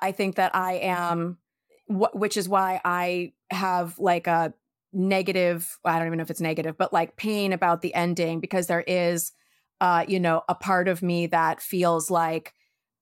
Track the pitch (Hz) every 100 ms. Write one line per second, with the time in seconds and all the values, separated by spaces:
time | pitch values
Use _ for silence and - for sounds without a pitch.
0 | 190 190 196 185 185 185 185 185 190 175
1 | 175 170 170 175 _ _ _ _ - 190
2 | 214 202 208 208 180 196 185 185 175 180
3 | 180 180 175 - - 190 190 180 170 -
4 | 190 175 175 165 160 - _ _ _ 190
5 | 190 190 185 190 175 170 170 - 180 165
6 | 165 165 160 156 165 160 160 156 185 165
7 | 170 - 208 208 196 180 180 170 180 170
8 | 175 170 165 165 170 190 175 170 - 180
9 | 175 170 - - _ _ _ - 180 170
10 | - 190 175 160 - 175 196 185 185 170
11 | 180 175 170 165 160 - - 185 175 165
12 | 156 175 165 165 - - _ _ _ _